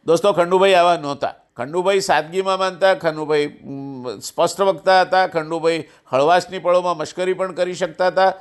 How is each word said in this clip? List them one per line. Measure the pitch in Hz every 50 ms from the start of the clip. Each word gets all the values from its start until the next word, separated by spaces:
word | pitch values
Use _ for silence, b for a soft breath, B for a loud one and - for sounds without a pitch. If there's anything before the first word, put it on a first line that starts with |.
| -
દોસ્તો, | 147 165 160 - 208 196
ખંડુભાઈ | 170 170 175 185 185 190 196 190
આવા | 175 175 175 175 165
નહોતા. | 147 143 143 - - 104 - _ _ _ _ -
ખંડુભાઈ | 120 135 156 180 175 190 202 196
સાદગીમાં | 185 - 160 147 151 151 170 185 190 196 190 185
માનતા, | 190 190 180 160 190 190 190
ખંડુભાઈ, | 165 - 165 156 156 156 147 151 151 147 147 - - -
ઉમ, | 131 139 139 139 139 139 127 123 123 107 95
સ્પષ્ટ | - - - - 165 175 - -
વક્તા | 196 196 185 156 - 190 190 185
હતા, | 180 180 180 185 185 185
ખંડુભાઈ | - 165 156 156 165 165 156 165 165 160 151 b b b b -
હળવાશની | - 131 143 156 175 180 175 - 180 185
પળોમાં | 156 175 175 180 180 180 175 156
મશ્કરી | 156 - - - 180 185 185
પણ | 185 190 190
કરી | 170 156 175 180 180
શકતા | 151 185 175 - - 180 185
હતા. | 170 185 190 190 185 -